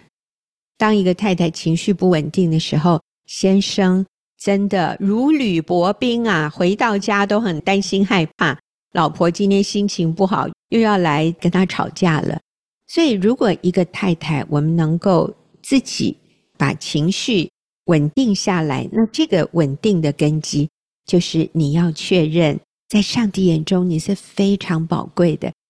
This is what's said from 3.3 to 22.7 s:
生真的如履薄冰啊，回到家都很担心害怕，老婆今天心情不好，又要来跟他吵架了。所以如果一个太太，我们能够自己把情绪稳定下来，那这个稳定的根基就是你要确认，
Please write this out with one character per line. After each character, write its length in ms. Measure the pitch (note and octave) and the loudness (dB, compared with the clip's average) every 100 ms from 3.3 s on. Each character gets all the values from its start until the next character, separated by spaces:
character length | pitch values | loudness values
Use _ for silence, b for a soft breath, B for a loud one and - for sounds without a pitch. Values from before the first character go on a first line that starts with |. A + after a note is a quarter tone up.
| - F#3+ G3 | -2 2 2
生 420 | G3 - F#3 F#3 F#3+ _ _ _ | 2 0 0 0 -2 _ _ _
真 320 | - G3 G3+ | -2 0 0
的 280 | G3 D#3 - | 0 -2 -2
如 320 | G3 G#3+ C4+ | -2 0 2
履 320 | D#4 A#3+ E3 | 2 0 -2
薄 300 | D#3 F3 F3 | 0 0 0
冰 340 | G#3 B3 A#3 A#3 | 0 -2 -2 0
啊， 240 | F3 D3+ | -2 -2
回 240 | - F3+ | -2 0
到 240 | G3+ A#3+ G3+ | 0 0 -2
家 260 | G3 G3+ | -2 0
都 160 | G3+ G#3 | 0 0
很 200 | A3+ D#3 | -2 -2
担 200 | - G3 | -2 -2
心 240 | G3 G3 | 0 0
害 220 | G3 F#3+ D#3 - | 0 0 0 -2
怕， 220 | D#3+ D#3 _ _ _ | -2 -4 _ _ _
老 140 | - D#3 | -2 -2
婆 220 | D#3 E3+ | 0 -2
今 180 | F3 G3+ | 0 2
天 140 | G3 | 2
心 240 | G3+ G#3 G3+ | 0 -2 -4
情 260 | - E3 | -2 -2
不 140 | E3 F#3+ | 0 0
好， 220 | F3+ - - _ | 0 -4 -8 _
又 100 | A3+ | 0
要 180 | A3 G3+ | 2 2
来 320 | E3+ D3 D#3+ E3+ | 2 0 0 -2
跟 120 | F3 | -2
他 120 | F3+ | 0
吵 240 | F#3 - - | 0 -2 -6
架 300 | - F3+ D#3 | -2 0 0
了。 200 | - - - _ _ _ - | -2 -6 -10 _ _ _ -8
所 140 | - | 0
以 80 | E4 | 0
如 240 | G#3 G3 B3+ | 2 0 2
果 180 | A#3 E3+ | 0 0
一 80 | F3+ | 0
个 140 | F3 F3 | 0 0
太 260 | - G3 E3+ | -2 -2 -2
太， 280 | D3+ D3 - | -2 -4 -2
我 120 | D3 | -2
们 140 | D3+ | 0
能 240 | E3+ D#3 E3 | 2 0 0
够 340 | G#3 F3 D3+ - _ _ | 2 2 0 -4 _ _
自 160 | - C4+ | -2 -2
己 380 | - - G2+ - _ _ _ - | 0 -4 -4 -4 _ _ _ -4
把 140 | C#3 | -2
情 360 | D3+ - D#3+ D#3 | -2 -4 -2 0
绪 380 | G3 - G#3+ - _ _ _ | -2 -2 -2 -2 _ _ _
稳 240 | - E3 D3 | 0 2 2
定 240 | - B3+ | 0 0
下 280 | G3 - F3 | 0 0 -2
来， 260 | D#3 C3 B2 | -2 -4 -4
那 140 | - A3+ | -2 -2
这 200 | - D#4+ | 0 0
个 220 | F3 D3+ | 0 0
稳 240 | E3+ D3 C#3 | 0 0 0
定 240 | A3 F#3 | 0 2
的 100 | D#3 | 0
根 280 | C#3 D3+ D#3 | 0 0 0
基 280 | - C#3+ D3 - _ _ | -2 -2 -4 -6 _ _
就 160 | - F3+ | -2 0
是 280 | F3 E3 D#3+ | 0 -2 -2
你 200 | E3 D3 | 0 0
要 200 | D#3 E3+ | 2 0
确 320 | D#3 - F#3 | -2 -2 0
认， 340 | D#3 E3 D#3 C#3+ - | 2 2 0 0 -8